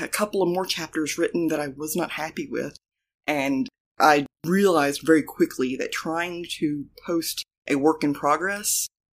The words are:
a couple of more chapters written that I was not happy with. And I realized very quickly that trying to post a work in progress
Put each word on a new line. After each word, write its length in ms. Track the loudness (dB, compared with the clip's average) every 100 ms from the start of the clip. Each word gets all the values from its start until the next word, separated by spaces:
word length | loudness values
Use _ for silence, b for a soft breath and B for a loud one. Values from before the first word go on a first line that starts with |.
a 60 | -4
couple 340 | -2 -2 0
of 60 | 0
more 180 | 0 -2
chapters 520 | -4 -6 -4 -4 -2
written 300 | -2 0 0
that 120 | -2
I 80 | -4
was 280 | -8 -6 -4
not 160 | -4
happy 340 | -4 -8 -8 -6
with. 260 | -6 -6 -10 _ _ _ _ -4
And 420 | -2 0 0 -2 _ _ 2
I 280 | 4 4 2 _
realized 580 | 0 4 6 4 2 2
very 180 | 4 4
quickly 540 | 4 0 0 0 -4 -2
that 160 | -6
trying 540 | -6 -4 -4 -4 -6 -10 -4
to 280 | -4 -4 -8 _ -4
post 380 | -2 -2 -8 -12 _ -4
a 80 | 2
work 260 | 2 2
in 120 | 0
progress 760 | 0 0 2 0 -4 -2 -2 -4 _ _